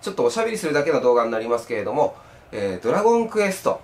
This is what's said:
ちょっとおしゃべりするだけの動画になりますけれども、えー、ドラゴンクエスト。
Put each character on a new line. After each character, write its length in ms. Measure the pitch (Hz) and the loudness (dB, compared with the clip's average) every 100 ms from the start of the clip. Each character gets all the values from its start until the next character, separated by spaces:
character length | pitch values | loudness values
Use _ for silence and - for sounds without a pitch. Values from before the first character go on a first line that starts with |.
ち 100 | 202 | -8
ょ 0 | |
っ 20 | |
と 80 | 185 | 0
お 80 | 120 | 0
し 80 | 226 | 0
ゃ 60 | |
べ 80 | 226 | -2
り 40 | 220 | -2
す 80 | 160 | -2
る 40 | |
だ 120 | 147 | 0
け 80 | 160 | 0
の 80 | 147 | 2
動 120 | 123 | 4
画 120 | 120 | 4
に 80 | 113 | 2
な 60 | 113 | -2
り 80 | 117 | -2
ま 100 | 117 | -2
す 80 | - | -2
け 80 | |
れ 80 | 110 | -6
ど 100 | 101 | -2
も、 220 | 139 - - - - - | 0 -2 -2 -20 -20 -12
え 260 | 107 98 90 | -6 -4 -2
ー、 0 | |
ド 120 | - | 0
ラ 100 | 180 | 2
ゴ 140 | 226 233 | 4 2
ン 120 | 226 | 0
ク 140 | 214 | 0
エ 80 | 196 | -2
ス 140 | 190 | 0
ト。 160 | - - | -2 -4